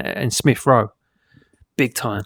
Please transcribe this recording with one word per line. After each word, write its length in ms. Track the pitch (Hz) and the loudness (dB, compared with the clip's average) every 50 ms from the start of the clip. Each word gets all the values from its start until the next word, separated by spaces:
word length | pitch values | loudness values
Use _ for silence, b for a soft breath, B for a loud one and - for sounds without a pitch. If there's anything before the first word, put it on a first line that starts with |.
| - | -4
and 280 | - - - - 117 - | -6 -6 -4 -4 -2 -2
Smith 340 | - - 151 120 - - | 0 2 2 2 2 2
Rowe. 220 | 143 131 117 104 104 _ _ _ _ _ _ _ _ _ _ _ _ _ _ _ _ _ | 2 4 4 2 0 _ _ _ _ _ _ _ _ _ _ _ _ _ _ _ _ _
Big 180 | - 135 120 - | -2 -2 -2 -2
time. 300 | - - 117 101 101 104 | -6 -6 -6 -6 -6 -8